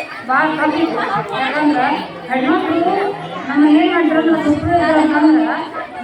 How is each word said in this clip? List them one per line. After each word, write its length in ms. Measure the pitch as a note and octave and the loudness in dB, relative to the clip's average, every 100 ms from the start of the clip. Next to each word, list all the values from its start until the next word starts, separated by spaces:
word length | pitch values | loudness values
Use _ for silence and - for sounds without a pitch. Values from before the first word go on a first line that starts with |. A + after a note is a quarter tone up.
| - - A#3 | -8 -10 -2
ಭಾಳ 160 | C4+ D#4 D#4 | 0 0 0
ಕಮ್ಮಿ 200 | D4+ D#4+ E4 | -2 0 -2
ಇತ್ತು. 160 | A#4 - - - - | -2 -4 -4 -4 -6
ಯಾಕಂದ್ರೆ 440 | C4 D4 D4+ D4 C#4+ D#4 - - - | -4 0 0 2 0 -2 -6 -12 -6
ಹೆಣ್ಮಕ್ಳು 640 | C4 C4 F4 - D#4 F4 G4 G4+ - - - C4 | -2 0 0 0 0 0 0 -2 -6 -10 -10 -4
ನಮ್ಮ 160 | C#4+ D4+ D#4 | 2 6 6
ಏನ್ 120 | F4 F4 | 4 2
ಮಾಡ್ತಾರೆ 260 | D#4 D#4+ | 2 2
ಅಂದ್ರೆ 160 | D#4+ D#4 D4 | 2 2 0
ಸುಪ್ರೀಂ 380 | D4 D#4 F4 D#4+ D#4 | 0 0 2 2 2
ಅಂತಂದ್ರೆ 560 | D#4 D4 D#4 D#4 D#4 C#4+ D#4+ - - - | 2 4 4 4 2 -4 -8 -10 -12 -8